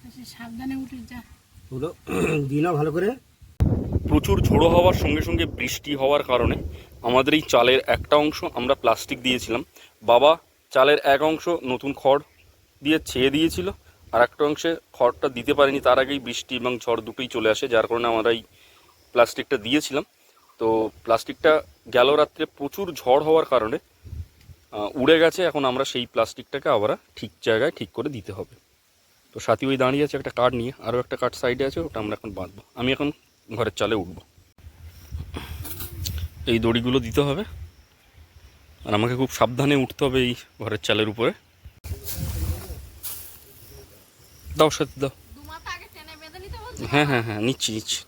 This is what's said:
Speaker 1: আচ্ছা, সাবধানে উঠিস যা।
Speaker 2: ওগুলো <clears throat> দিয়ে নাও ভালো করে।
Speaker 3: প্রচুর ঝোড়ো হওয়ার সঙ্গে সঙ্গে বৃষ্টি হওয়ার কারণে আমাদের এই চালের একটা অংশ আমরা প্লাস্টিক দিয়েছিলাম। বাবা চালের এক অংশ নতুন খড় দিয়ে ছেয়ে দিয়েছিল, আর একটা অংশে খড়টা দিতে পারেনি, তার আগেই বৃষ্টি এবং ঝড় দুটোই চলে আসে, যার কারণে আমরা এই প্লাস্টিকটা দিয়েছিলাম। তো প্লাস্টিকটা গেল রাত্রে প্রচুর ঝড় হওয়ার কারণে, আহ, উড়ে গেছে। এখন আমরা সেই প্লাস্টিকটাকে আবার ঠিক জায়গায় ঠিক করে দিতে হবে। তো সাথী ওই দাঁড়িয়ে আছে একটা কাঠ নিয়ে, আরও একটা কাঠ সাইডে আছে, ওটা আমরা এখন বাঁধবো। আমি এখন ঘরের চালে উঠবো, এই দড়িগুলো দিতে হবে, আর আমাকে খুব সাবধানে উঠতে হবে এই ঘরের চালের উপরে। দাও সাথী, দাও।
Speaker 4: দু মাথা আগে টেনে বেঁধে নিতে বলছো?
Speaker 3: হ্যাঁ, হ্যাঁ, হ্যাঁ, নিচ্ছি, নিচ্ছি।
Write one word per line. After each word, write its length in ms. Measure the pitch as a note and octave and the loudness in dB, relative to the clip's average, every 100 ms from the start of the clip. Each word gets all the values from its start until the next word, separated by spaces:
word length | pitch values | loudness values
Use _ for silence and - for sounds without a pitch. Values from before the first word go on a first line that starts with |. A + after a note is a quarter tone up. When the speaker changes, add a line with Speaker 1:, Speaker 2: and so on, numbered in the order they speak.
Speaker 1:
আচ্ছা, 200 | B3 B3+ A#3 | -20 -20 -20
সাবধানে 400 | - A#3 A#3 C4 C4+ | -16 -14 -8 -6 -6
উঠিস 200 | B3+ B3+ A3+ | -8 -12 -14
যা। 100 | A#3+ - - _ - | -16 -18 -20 _ -20
Speaker 2:
ওগুলো 240 | - C3 D#3 - - | -12 -8 -8 -8 -6
<clears throat> 420 | F#3 E3+ D#3 C#3 | -2 0 0 -2
দিয়ে 120 | D3 | 0
নাও 100 | E3+ D3+ | 0 2
ভালো 140 | D#3 | 0
করে। 160 | D#3 G3 C4 _ _ - _ - - - - - | 0 0 -2 _ _ -20 _ 0 0 -2 -2 2
Speaker 3:
প্রচুর 280 | D3+ - G3 - | 2 2 0 4
ঝোড়ো 220 | - E3 | 6 6
হওয়ার 220 | E3+ F3+ F3+ | 8 6 4
সঙ্গে 200 | D#3+ D3+ D#3+ | 0 0 -2
সঙ্গে 160 | E3 D#3 - | -2 -2 -4
বৃষ্টি 340 | B2 - C#3+ | -6 -6 -6
হওয়ার 280 | C#3 C3+ C#3+ C3+ | 0 2 2 2
কারণে 260 | B2 A#2 C3 - - - - A#2 | 2 2 -2 -6 -12 -20 -6 2
আমাদের 240 | B2 C3+ D#3 | 4 4 2
এই 60 | - | 4
চালের 280 | B2+ B2 C3 - A#2 | 4 6 4 4 0
একটা 180 | - D3 | 4 4
অংশ 220 | D3+ D3+ E3+ B2 | 4 -2 -8 -4
আমরা 160 | B2 C3+ | -2 0
প্লাস্টিক 360 | A#2+ A2+ - C3 B2+ | 2 0 -4 -6 -2
দিয়েছিলাম। 360 | B2 - A#2 - - - _ | -2 -2 -6 -6 -20 -20 _
বাবা 280 | A2 A#2+ C#3+ E3 _ _ _ | 2 6 6 4 _ _ _
চালের 260 | C#3 C3+ D3+ C#3+ | 4 4 4 4
এক 60 | C#3 D#3 | 4 2
অংশ 140 | D#3+ F3 E3+ C3 | 0 -2 -4 -4
নতুন 180 | B2+ C3+ C#3 | -6 -6 -2
খড় 220 | C3+ C#3+ - _ _ _ _ _ | 2 2 0 _ _ _ _ _
দিয়ে 160 | C#3 D#3 - | -2 -2 -2
ছেয়ে 200 | C3 C3 | 0 0
দিয়েছিল, 340 | C#3+ D#3+ F#3 F3+ - _ _ _ | 2 0 -2 -8 -10 _ _ _
আর 80 | A2+ A#2+ | 2 2
একটা 160 | - D3 | 2 -2
অংশে 220 | D3+ E3 E3 _ - | 0 -4 -4 _ 0
খড়টা 320 | B2 A#2+ D3 B2+ | 0 2 -4 -4
দিতে 160 | A#2 C#3+ | -2 4
পারেনি, 220 | C#3 C#3 | 4 4
তার 180 | B2+ B2+ | 4 4
আগেই 180 | C3 C#3+ B2 | 2 -4 -6
বৃষ্টি 260 | A#2 - B2+ | -10 -8 -4
এবং 120 | B2 A#2+ | -4 -4
ঝড় 160 | - A#2 A2 | -2 -2 -4
দুটোই 220 | A2+ B2+ | -10 -6
চলে 140 | A#2+ A2 | 0 2
আসে, 100 | G#2+ C3+ | 2 2
যার 180 | A2+ G#2+ | 2 2
কারণে 180 | A#2 A#2 | 0 0
আমরা 180 | A2+ A2+ A#2 | 2 2 0
এই 40 | - _ _ _ _ _ _ | -4 _ _ _ _ _ _
প্লাস্টিকটা 420 | B2 A#2 - - C3 G#2+ | 2 4 2 -4 -4 0
দিয়েছিলাম। 380 | D3 - C3+ - _ _ _ _ _ | -2 0 -6 -6 _ _ _ _ _
তো 60 | A2+ A2+ A2 - | 0 2 0 -6
প্লাস্টিকটা 500 | - A2+ - C3+ D#3+ D#3 - _ - B2 | -2 0 0 0 2 2 0 _ -2 4
গেল 120 | C3 D3+ | 4 4
রাত্রে 240 | D3 - D#3 _ | 0 -2 -10 _
প্রচুর 280 | C#3+ - F#3+ D3 | -10 -8 -8 -6
ঝড় 220 | B2+ C#3 D3+ | 2 2 4
হওয়ার 180 | D#3+ D#3 | 2 4
কারণে, 240 | B2+ A2 C#3+ | 0 0 -6
আহ, 1120 | _ _ - - - _ - - _ G#2+ G#2 C#3+ | _ _ -18 -16 -16 _ -20 -20 _ -8 -6 0
উড়ে 160 | C3+ D#3+ | 4 6
গেছে। 180 | E3 F#3+ F3 | 4 2 -2
এখন 120 | D3 C3+ | 0 -2
আমরা 140 | B2+ | -2
সেই 200 | C3+ C3 A#2+ | -4 -4 -4
প্লাস্টিকটাকে 560 | A#2+ A2+ - - C#3 D#3 A#2+ | -2 -2 -4 -10 -6 0 2
আবার 140 | G#2+ F3+ _ - | 2 -2 _ -16
ঠিক 120 | A2 _ - | -16 _ 0
জায়গায় 260 | A2 C#3+ - | 2 0 -2
ঠিক 120 | - - | -10 -6
করে 120 | D3 B2+ | -6 -8
দিতে 160 | F#2+ | -12
হবে। 220 | G2 - - _ _ _ _ _ _ _ | -12 -14 -16 _ _ _ _ _ _ _
তো 20 | A2 | -8
সাথী 240 | - A2+ C3 | 0 0 0
ওই 100 | C3+ | 2
দাঁড়িয়ে 280 | B2+ C#3 D3 | 2 2 0
আছে 100 | C#3 | -2
একটা 160 | C3 A#2+ | -6 0
কাঠ 140 | B2 B2 | 2 2
নিয়ে, 120 | A#2 - A2+ | -6 -8 -4
আরও 100 | A#2+ | -4
একটা 120 | - B2+ | -4 -4
কাঠ 100 | B2 - | -4 -2
সাইডে 240 | B2+ B2+ C#3 | -4 -2 -2
আছে, 100 | E3 | -4
ওটা 180 | E3 A2+ | -8 -6
আমরা 140 | G#2+ G#2+ | -6 -8
এখন 120 | A2+ F#2+ | -10 -10
বাঁধবো। 240 | F2+ G2 _ - | -12 -14 _ -6
আমি 100 | B2 C3+ | -2 -2
এখন 120 | D3 - _ _ _ | -4 -6 _ _ _
ঘরের 260 | A2 G#2+ - | -4 -4 -2
চালে 140 | G#2+ A2+ | 0 0
উঠবো, 180 | F2+ E2 _ _ _ _ - _ - - - - - - - - - - - - - - - - - | -4 -12 _ _ _ _ -20 _ -20 -20 -14 -12 -12 -14 -14 -14 -12 -12 -12 -10 -8 -8 -10 -8 -2
এই 120 | A#2 | 0
দড়িগুলো 400 | A2+ A#2 B2 C3 A#2 | 2 0 0 -2 0
দিতে 160 | A#2 C#3+ | -2 0
হবে, 140 | D3 A3 - - _ _ _ _ _ - - - _ _ _ - | -4 -6 -12 -18 _ _ _ _ _ -20 -20 -20 _ _ _ -2
আর 60 | G#2 | 0
আমাকে 160 | A#2 B2+ | 0 0
খুব 100 | C3 - | -4 0
সাবধানে 380 | A2+ B2+ C#3 C#3+ | 0 2 2 2
উঠতে 180 | B2+ - | 0 -2
হবে 140 | C#3 C3 B2 | 0 2 0
এই 60 | A#2+ - _ | -4 -12 _
ঘরের 180 | G#2+ G#2+ - | -8 -6 0
চালের 220 | G#2+ A2 | 0 0
উপরে। 220 | A2 B2+ G#3+ _ _ - _ - - - - - - - - - - - - - - - - - - - - - - _ _ - - - | 0 -2 -2 _ _ -20 _ -14 -12 -10 -8 -8 -6 -6 -6 -10 -16 -16 -16 -14 -14 -16 -20 -20 -20 -20 -20 -20 -20 _ _ -20 -20 -12
দাও 240 | D3 D#3 | 2 2
সাথী, 260 | - C#3 C3 | 2 -6 -4
দাও। 100 | C3+ - - C#4+ | -6 -6 -20 -20
Speaker 4:
দু 60 | D4 | -18
মাথা 180 | D#4+ F#4+ F4+ | -16 -14 -14
আগে 100 | G4+ | -16
টেনে 200 | E4 D#4 D#4 | -20 -20 -20
বেঁধে 180 | D#4 F#4 | -20 -18
নিতে 140 | F#4+ A#4 | -16 -14
বলছো? 180 | G#4+ - - | -14 -12 -2
Speaker 3:
হ্যাঁ, 140 | C#3+ D3 | 0 2
হ্যাঁ, 120 | B2+ A2+ | 0 -2
হ্যাঁ, 140 | G#2 A2+ | -4 -4
নিচ্ছি, 220 | C3+ - A2 | -2 -6 -6
নিচ্ছি। 220 | - - | -6 -10